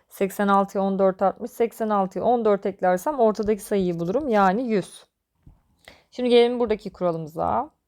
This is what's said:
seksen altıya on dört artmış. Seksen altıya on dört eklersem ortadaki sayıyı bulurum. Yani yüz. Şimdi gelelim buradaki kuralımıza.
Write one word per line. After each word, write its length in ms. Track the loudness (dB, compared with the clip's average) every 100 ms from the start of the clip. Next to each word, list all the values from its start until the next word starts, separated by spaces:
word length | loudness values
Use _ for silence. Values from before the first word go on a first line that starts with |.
| _
seksen 400 | -6 -6 -2 0
altıya 360 | 2 0 -2
on 140 | -2 2
dört 240 | 0 2
artmış. 280 | -2 -2 -8
Seksen 380 | -4 -4 -2 -4
altıya 360 | -2 -2 -2
on 200 | 0 0
dört 220 | 2 0 -2
eklersem 520 | -2 0 0 -2 0
ortadaki 440 | 2 2 -2 -4
sayıyı 360 | -2 -2 -2 -2
bulurum. 300 | -2 -2 0
Yani 400 | 2 2 2 -2
yüz. 380 | -2 -4 -12 _ _ _ _ -20 -20 _ _ -20 -20 _
Şimdi 180 | -4 4
gelelim 320 | 6 4 2
buradaki 320 | -2 -2 -6
kuralımıza. 800 | -4 -2 -2 -6 -4 -2 -2 -4 _